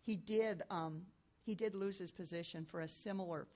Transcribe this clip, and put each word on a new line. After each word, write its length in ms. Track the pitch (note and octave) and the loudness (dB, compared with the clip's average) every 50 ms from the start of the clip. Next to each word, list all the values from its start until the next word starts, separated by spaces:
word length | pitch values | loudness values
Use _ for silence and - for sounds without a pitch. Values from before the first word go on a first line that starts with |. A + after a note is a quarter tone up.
he 140 | - A3+ G#3+ | -2 0 0
did, 480 | E3+ - G3+ G#3+ A3 A3 A3 G3 E3 - - | 0 2 4 6 6 6 6 4 0 -2 -2
um, 360 | F#3+ E3+ D#3+ D#3+ D#3 D#3 F#3 - - _ _ _ _ _ | 0 0 0 0 -2 -4 -8 -10 -16 _ _ _ _ _
he 120 | - A3+ G#3+ | -2 -2 0
did 220 | F3 A3 G#3+ F#3+ | 2 2 0 2
lose 220 | G3 G3 G3+ F#3+ F#3+ | 2 0 0 0 -2
his 120 | F3+ E3 | -6 -6
position 540 | - - F3 D3+ E3+ E3+ E3 - - D#3+ D#3+ | -6 -6 -6 -4 -4 -4 -4 -4 -4 -6 -6
for 160 | D#3+ - E3+ | -4 -2 -2
a 80 | D#3+ D#3+ | -2 -2
similar 580 | - - - G#3 G3 F#3+ F#3 E3+ E3 D#3 - - - | -4 -4 -2 -2 0 0 0 0 -2 -2 -4 -6 -12